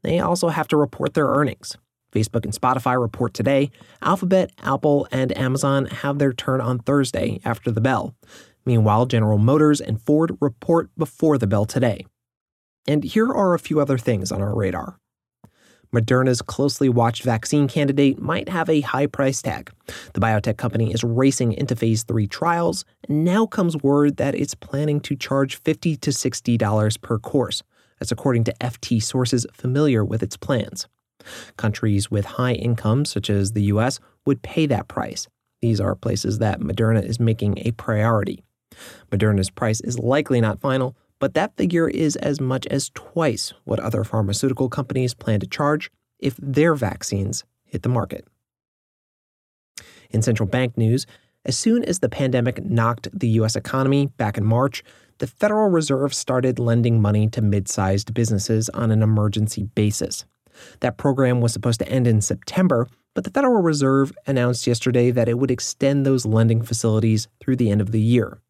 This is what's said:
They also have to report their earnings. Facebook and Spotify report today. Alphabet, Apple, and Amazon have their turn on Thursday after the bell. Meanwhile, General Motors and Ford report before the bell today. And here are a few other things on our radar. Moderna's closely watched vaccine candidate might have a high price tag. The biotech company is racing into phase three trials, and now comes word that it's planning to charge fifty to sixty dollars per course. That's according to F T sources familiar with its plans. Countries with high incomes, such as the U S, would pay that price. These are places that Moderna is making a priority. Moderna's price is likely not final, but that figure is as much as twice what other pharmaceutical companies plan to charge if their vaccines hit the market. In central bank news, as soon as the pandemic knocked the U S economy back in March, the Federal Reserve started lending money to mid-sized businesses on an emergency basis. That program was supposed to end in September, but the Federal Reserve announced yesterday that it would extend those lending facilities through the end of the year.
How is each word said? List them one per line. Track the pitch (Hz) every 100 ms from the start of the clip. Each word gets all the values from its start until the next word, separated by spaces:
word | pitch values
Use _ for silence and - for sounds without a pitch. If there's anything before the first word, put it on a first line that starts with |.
They | - 170
also | 170 175 170
have | 156 151
to | 151
report | 143 - 139 -
their | 143
earnings. | 139 147 - - - _ _ _
Facebook | 107 110 117 110
and |
Spotify | 107 127 127 127 127
report | 117 - 120
today. | - 123 139 143 - - -
Alphabet, | - 185 180 190 - _
Apple, | - 135 156 143 -
and | 131 131 -
Amazon | 131 131 139 139 135
have | - 143 143
their | 139
turn | 123 - 131
on | 120 127
Thursday | 123 143 131 117 110 104
after | - 117 -
the | 110
bell. | 127 117 - - _ - - _ -
Meanwhile, | 117 107 107 123
General | 120 107 104
Motors | 113 151 151 147
and | - 107
Ford | - 147 165 -
report | 147 - - 165 156 -
before | 156 - 160 139
the | 110
bell | 104 104
today. | - 120 95 - _ _ _ _ _ _ _ -
And | 151
here | - 214 233
are | 254 190 170
a |
few | - 151
other | 139 131
things | 123 107 95
on | 98
our | 101
radar. | 107 98 87 - - _ _ _ _ _ _ _ _ _
Moderna's | 120 113 127 131 123
closely | - - 143 - 135
watched | 120 117 117
vaccine | 123 113 - 147 139
candidate | 151 143 139 143 139
might | 147 170 -
have | 180 160
a | 156
high | 135 131 143
price | - 135 127
tag. | 123 64 - _ - - -
The | -
biotech | 110 107 117 113
company | 120 113 110
is | 113
racing | 120 117 135 - 120
into | - 139 117
phase | 117 110
three | - 113 101
trials, | - 165 170 170 190 - _ -
and | 147
now | 170 196 220
comes | - 175 160
word | 139 143 147 139
that | 139 139
it's | 139 -
planning | - 139 151 147
to | - 131
charge | - 139 139 -
fifty | - 151 170 151
to | -
sixty | 131 131 - - 117
dollars | 107 107 107 107
per | - 110
course. | - 143 117 - _ _ _ _
That's | -
according | 117 139 120 107
to | -
F | 123 -
T | - 117
sources | 107 131 123 123 120
familiar | - 127 135 151 117
with | 101 110
its | 110 -
plans. | - 127 - - - _ _ _ - - - -
Countries | 110 104 110 101 101
with | 101 104
high | - 123
incomes, | 120 120 113 107 123 147
such | 104 -
as | 101 98
the | 107
U | 101 101
S, | 117 - _ _ -
would | 139
pay | - - 151
that | 117 -
price. | - 58 - - _ _ _
These | 117 104
are | 98
places | 95 113 101 - 107
that | 110 -
Moderna | - 101 113 113
is | - 120
making | 113 110 104 120
a | 117
priority. | 117 - 107 110 110 101 - _ _ _ - - - _
Moderna's | 98 107 101 92
price | - 117 110
is | - 120
likely | 117 143 156 127
not | 110 98
final, | 143 131 131 - _ _
but | 139 156
that | 208 -
figure | 180 170 165
is | - 160 139
as | - 139
much | 127 127 -
as | 139 - -
twice | - 170 156 107 - - -
what | 107
other | 113 110
pharmaceutical | 107 110 101 101 135 123 131
companies | 135 139 131 127
plan | - - 104
to | 92
charge | - 147 151 - _ _ _
if | - 120
their | 139 135 170
vaccines | 151 107 - - 98 98 - _ _ _
hit | -
the | 120
market. | 123 - - - _ _ _ _ _ _ _ _ _ _ _ _ _ _ - - - _
In | 110
central | 117 113 101
bank | 123 127 120
news, | 110 131 - - _ _ -
as | 120
soon | 226 240
as | - 180
the | 123
pandemic | - 135 127 123 123 90
knocked | 117 113 117 -
the | - 117
U | 110 110
S | -
economy | - 135 135 139 139 -
back | 107 110
in |
March, | 107 113 135 - - _ _ _
the | 131
Federal | _ 208 214 214
Reserve | 170 147 135 143 -
started | - 127 127 123
lending | 117 117 117 113
money | 104 107 107
to | 117
mid-sized | 107 101 95 - 95 98 104 117
businesses | 113 101 - 110 113
on | - 117
an | 110
emergency | 110 107 104 107 107 - 104 -
basis. | 107 - - - - _ _ - - -
That | 127 -
program | 147 131 127 123
was | 117
supposed | 110 120 117
to | -
end | 131 120
in | 110
September, | - - - - 185 120 123 _ _
but | -
the | 190
Federal | 269 277 233
Reserve | 170 147 135 135 135 - -
announced | 135 123 123 -
yesterday | 117 131 123 120
that | 123 113
it | 120
would | 131
extend | 123 - - 139 143 135
those | 131 113
lending | 110 113 113
facilities | 113 120 117 107 110 110 - _
through | - 127
the | 110
end | 104
of | 107
the | 107
year. | 110 120 101 -